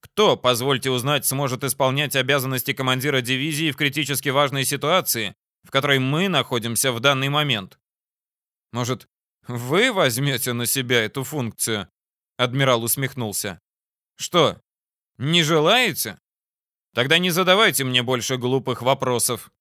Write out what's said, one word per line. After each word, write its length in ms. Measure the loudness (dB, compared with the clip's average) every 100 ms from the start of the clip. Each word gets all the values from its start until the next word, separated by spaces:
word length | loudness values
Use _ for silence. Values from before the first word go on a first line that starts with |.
Кто, 340 | -10 2 2 4
позвольте 540 | 2 2 2 0 0
узнать, 340 | 0 0 0 0
сможет 360 | -2 -2 -2
исполнять 540 | -4 0 2 2 0 0
обязанности 560 | 2 0 0 -4 -4
командира 480 | -2 0 0 0 -2
дивизии 500 | 0 -2 -2 -2 -4
в 60 | -2
критически 540 | -2 -2 -2 -2 0
важной 340 | 0 0 0
ситуации, 720 | -2 -2 0 0 0 -4 -4 -10 _ _
в 80 | _
которой 300 | -2 2 2
мы 280 | 2 0 0
находимся 640 | 0 0 -4 -4 -2 -2
в 60 | 0
данный 300 | 0 2 0
момент?" 500 | -2 0 -2 -6 _ _ _ _ _ _ _ _ _ _
"Может, 340 | -6 -4 -6 -10 _ _ _ -12
вы 460 | -10 -2 0 0
возьмете 600 | 2 0 2 -2 -2 -2
на 120 | -4 -2
себя 380 | -2 0 0
эту 180 | 0 -4
функцию?" 640 | -6 -6 -6 -6 -4 -4 -6 _ _ _ _ _
Адмирал 460 | 0 2 2 2
усмехнулся. 760 | 2 -4 -4 -6 -8 -6 -8 -10 _ _ _ _ _ _
"Что, 440 | -2 2 2 0 _ _ _ _ _ _
не 260 | 0 2
желаете? 760 | 4 4 4 4 2 -2 -6 -8 _ _ _ _ _ _ _
Тогда 240 | -2 2 2
не 120 | 2
задавайте 540 | 0 4 4 4 2
мне 180 | 0 0
больше 360 | 0 -2 -2 -4
глупых 440 | 0 -2 -2 -2
вопросов". 680 | 0 0 0 0 0 -4 -8 _